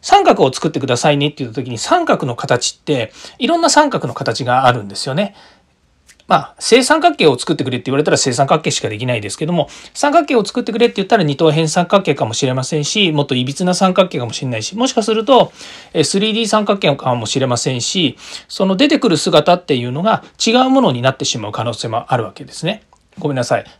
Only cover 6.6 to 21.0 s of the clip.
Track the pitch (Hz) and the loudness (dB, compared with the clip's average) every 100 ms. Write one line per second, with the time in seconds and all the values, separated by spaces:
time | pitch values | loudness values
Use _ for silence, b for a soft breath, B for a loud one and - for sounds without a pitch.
6.6 | - 247 254 311 339 294 156 120 - 151 | 4 4 6 4 2 4 2 2 0 -2
7.6 | 127 127 - 135 165 147 131 123 139 160 | -2 -4 -2 0 2 0 2 0 2 2
8.6 | - - 110 107 127 117 101 - 160 175 | 0 -4 -4 -4 -4 -4 -6 -6 -2 -2
9.6 | 147 B B - 294 320 311 247 202 247 | -2 B B -2 2 2 2 0 0 -4
10.6 | - 214 233 - 190 220 151 139 160 151 | -4 0 0 0 0 2 2 2 2 2
11.6 | 160 180 175 202 185 135 117 110 131 127 | 0 0 2 2 2 -2 -4 -2 -2 -2
12.6 | - 156 147 214 185 151 139 127 127 143 | -4 -4 -2 0 2 0 0 -2 -2 -2
13.6 | 180 175 190 185 185 147 117 - 131 110 | -2 2 2 2 0 -2 -6 -6 -6 -6
14.6 | - 208 254 233 214 220 220 247 160 B | -6 -4 -2 0 0 0 4 4 4 B
15.6 | B B B 170 147 196 214 214 214 214 | B B B -2 0 0 0 0 0 0
16.6 | 208 196 165 139 131 120 107 131 127 120 | 0 0 0 0 -2 -4 -4 -2 -2 -2
17.6 | 139 123 - 196 147 B B B B - | -2 -4 -4 -2 -2 B B B B -2
18.6 | 190 190 285 320 233 156 - 156 175 - | 0 2 2 2 2 0 2 4 4 2
19.6 | - 127 123 139 208 196 B - - 240 | 0 -2 -2 -4 -2 -2 B -4 2 2
20.6 | 262 269 220 120 | 4 4 2 2